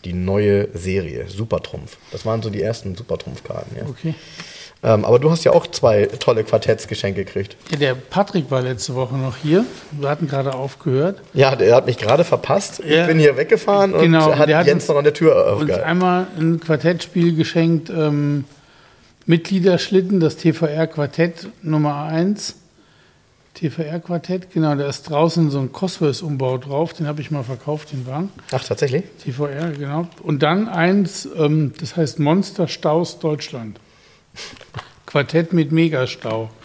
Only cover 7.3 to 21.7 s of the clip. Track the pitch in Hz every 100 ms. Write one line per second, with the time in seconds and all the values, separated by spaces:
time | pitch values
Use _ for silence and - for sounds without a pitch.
7.3 | 98 101 - - 151 143 127 - 175 202
8.3 | 185 131 131 127 127 - 127 123 135 131
9.3 | - 147 175 247 - - 147 139 151 160
10.3 | 135 135 131 135 - - 131 165 202 -
11.3 | 143 135 127 95 120 - 117 107 143 170
12.3 | 123 - 165 - - - 156 170 160 147
13.3 | 131 151 214 - 202 196 170 165 160 156
14.3 | 139 151 151 139 147 - 147 147 147 160
15.3 | 135 - 104 151 - 160 175 180 180 185
16.3 | 170 160 165 - 151 156 175 - 185 170
17.3 | 160 160 170 165 165 160 170 151 147 147
18.3 | 147 135 - _ _ _ _ _ _ -
19.3 | 165 165 190 185 175 - 190 185 196 160
20.3 | - 170 147 165 151 160 151 143 - 170
21.3 | 170 - - 156